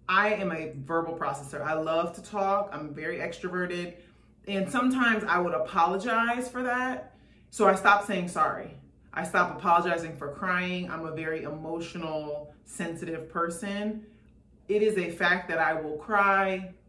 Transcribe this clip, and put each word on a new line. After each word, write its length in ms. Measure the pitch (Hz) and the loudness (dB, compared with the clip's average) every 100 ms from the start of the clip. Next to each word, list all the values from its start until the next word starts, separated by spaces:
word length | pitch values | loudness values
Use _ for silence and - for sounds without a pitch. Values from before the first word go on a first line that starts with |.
| - | 0
I 260 | 185 208 | 4 4
am 180 | 208 190 | 2 -2
a 200 | 160 156 139 | -4 -6 -8
verbal 400 | 135 165 165 165 | -2 0 0 -2
processor. 460 | 147 143 143 147 | -4 -4 -8 -6
I 120 | 151 | -2
love 400 | 160 160 160 170 | -2 0 0 0
to 80 | - | -4
talk. 480 | - 208 196 196 - | -8 -2 2 2 0
I'm 220 | 147 151 | -6 -10
very 240 | 143 156 151 | -8 -6 -6
extroverted. 760 | 156 - 180 180 180 175 175 - - - _ _ - | -6 -6 -6 -4 -4 -4 -6 -10 -20 -20 _ _ -4
And 240 | 196 190 | -2 0
sometimes 540 | 254 262 262 233 220 | 2 2 4 4 2
I 140 | - 175 | 2 2
would 160 | 175 | 2
apologize 920 | 160 156 185 170 196 233 226 233 240 247 | 0 -2 2 4 4 0 2 2 0 -4
for 140 | 247 | -4
that. 540 | 254 247 254 254 - - - _ - | -2 0 -2 -4 -8 -18 -20 _ -10
So 160 | - 202 | 4 6
I 80 | |
stopped 320 | 196 214 208 - | 6 6 6 4
saying 220 | 190 180 | -2 -2
sorry. 480 | 170 156 - - - - _ _ | 0 0 0 -8 -16 -20 _ _
I 100 | - | -6
stopped 380 | 180 190 175 - | 0 2 2 2
apologizing 560 | 185 170 180 165 165 143 | 4 4 4 0 -2 -8
for 160 | 143 | -8
crying. 580 | 143 190 180 180 180 180 | -6 -2 0 0 -4 -4
I'm 140 | 190 | -6
a 100 | 165 | -6
very 300 | 160 160 160 | -6 -4 -4
emotional, 1080 | 143 156 160 165 170 175 165 156 151 147 - - | -6 -8 -6 -6 -6 -8 -6 -6 -6 -8 -10 -18
sensitive 640 | - - 165 165 180 165 - | -18 -10 -8 -6 -8 -8 -6
person. 800 | 170 170 170 202 202 208 220 - - - - _ - - | -4 -4 -4 -6 -4 -4 -6 -10 -20 -20 -20 _ -14 0
It 160 | 208 | 4
is 160 | 214 185 | 4 2
a 120 | 170 | 0
fact 380 | 170 180 185 180 | 0 2 2 0
that 80 | 165 | 0
I 160 | 160 | 2
will 220 | 156 156 151 | 0 -2 -6
cry 760 | - 208 196 196 190 185 185 - | -2 2 4 4 2 0 -6 -16